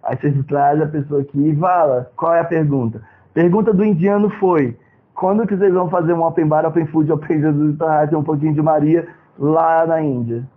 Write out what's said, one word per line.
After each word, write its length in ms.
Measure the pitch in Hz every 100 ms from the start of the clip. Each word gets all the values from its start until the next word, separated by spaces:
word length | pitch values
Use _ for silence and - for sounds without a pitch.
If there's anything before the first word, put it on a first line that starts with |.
Aí 120 | - 127
você 160 | 147 139
traz 360 | 135 143 143 151
a 60 | 156
pessoa 360 | 156 143 143
aqui 280 | 139 143 151
e 60 | 151
fala, 560 | 180 180 151 127 123 -
"Qual 200 | 165 170
é 60 |
a 20 |
pergunta?" 580 | 165 165 151 139 117 117 - _ _
Pergunta 400 | - 170 202 220
do 100 | 190
indiano 460 | 214 175 190 202 208
foi, 480 | 202 190 170 131 117 _ _ _ -
"Quando 320 | 185 208 226
que 80 | 196
vocês 180 | 196
vão 160 | 185 165
fazer 240 | 180 165
um 80 | 170
open 240 | 165 165 156
bar, 180 | 156
open 220 | 160 165 156
food, 260 | 160 151
open 300 | 151 151 156
Jesus, 340 | 156 147 151 151
pra 300 | 160 156 151
ter 100 | 160
um 80 |
pouquinho 300 | 147 151 156
de 80 | 151
Maria 460 | 156 156 147 170 165 - _ -
lá 480 | 143 160 165 165 165
na 160 | 160
Índia?" 440 | 151 127 117 117 131